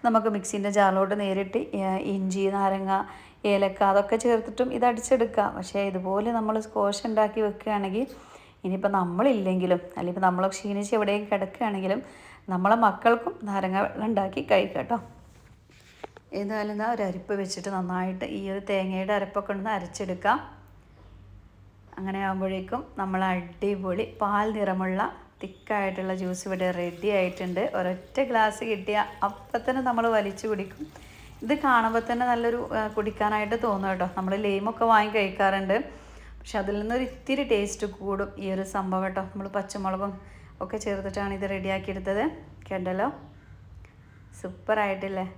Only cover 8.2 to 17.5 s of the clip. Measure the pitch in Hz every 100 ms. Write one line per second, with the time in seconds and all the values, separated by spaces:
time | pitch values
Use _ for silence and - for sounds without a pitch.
8.2 | - - - - 190 190 196 196 175 175
9.2 | 269 226 185 185 180 175 - - 180 180
10.2 | 190 180 190 190 202 202 202 226 202 208
11.2 | 208 196 196 - 226 196 190 214 - -
12.2 | - - - 180 196 233 220 185 233 233
13.2 | 349 - 208 196 185 190 - - 214 208
14.2 | 190 196 294 196 196 - - 233 - -
15.2 | - - - - - - - - - -
16.2 | _ 196 202 214 208 208 220 233 196 180
17.2 | - 202 190